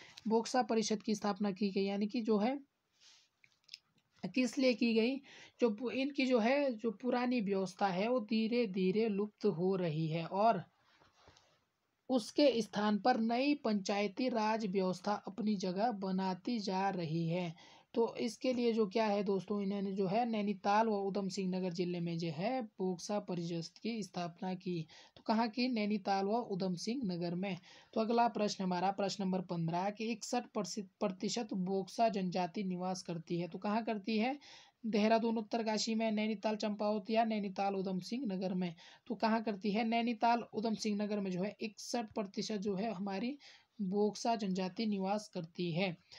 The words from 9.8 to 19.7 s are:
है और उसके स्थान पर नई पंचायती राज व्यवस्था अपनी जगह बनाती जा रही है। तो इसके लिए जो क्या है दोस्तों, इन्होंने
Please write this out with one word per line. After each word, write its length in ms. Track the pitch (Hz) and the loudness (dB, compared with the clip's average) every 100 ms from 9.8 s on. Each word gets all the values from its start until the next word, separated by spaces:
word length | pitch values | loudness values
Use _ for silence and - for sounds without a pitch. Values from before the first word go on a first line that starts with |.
| 175 151 160 | 0 0 0
है 180 | 156 - | -2 -2
और 380 | 190 220 196 - _ _ _ _ _ - - _ _ _ _ _ _ - | 4 4 4 -2 _ _ _ _ _ -20 -20 _ _ _ _ _ _ 0
उसके 540 | 254 - - 294 233 | 0 0 4 4 4
स्थान 360 | 214 - 208 208 | 0 0 2 2
पर 220 | 254 254 | 2 2
नई 340 | 226 233 285 | 2 2 2
पंचायती 760 | 285 226 208 190 202 208 190 254 | 2 0 0 0 0 -2 -2 -2
राज 380 | 240 214 220 214 | 0 0 0 0
व्यवस्था 460 | 190 185 180 - | 0 0 -2 -2
अपनी 440 | 208 - 202 214 202 | -4 -4 -4 -2 0
जगह 340 | 190 180 233 | -2 0 0
बनाती 680 | 208 190 190 190 185 - 233 | -2 -2 0 0 -2 -4 -4
जा 320 | 196 190 196 | -2 -2 0
रही 380 | 190 165 165 165 | -2 -2 -2 0
है। 460 | 175 175 165 - - _ | -2 -4 -8 -18 -20 _
तो 220 | - 226 - | 0 0 0
इसके 360 | 240 - - | -6 -2 -2
लिए 200 | 247 240 | 2 2
जो 140 | 226 208 | 2 2
क्या 200 | 226 220 | 2 2
है 180 | 202 | 2
दोस्तों, 380 | 202 196 190 208 | 2 0 -2 -4
इन्होंने 300 | 196 | -2